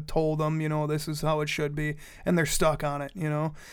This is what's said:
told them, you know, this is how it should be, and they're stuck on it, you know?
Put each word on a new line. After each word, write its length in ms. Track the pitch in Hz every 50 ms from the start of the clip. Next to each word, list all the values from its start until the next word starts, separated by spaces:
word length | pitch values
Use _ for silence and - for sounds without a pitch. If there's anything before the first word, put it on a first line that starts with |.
| 151
told 340 | - - 165 160 156 156 151
them, 200 | 156 156 156 156
you 80 | 156 151
know, 180 | 151 151 151 151
this 200 | 151 156 151 -
is 140 | 156 147
how 180 | - 151 156 151
it 60 | 151 151
should 260 | - - 151 147 147
be, 200 | 147 151 151 151 - - - - - -
and 120 | - 180 170
they're 80 | 160
stuck 380 | 151 - - 175 156 151 147 -
on 180 | 147 143 143
it, 100 | 143 139 -
you 140 | 190 165 151
know? 240 | 151 151 156 165 156 - - -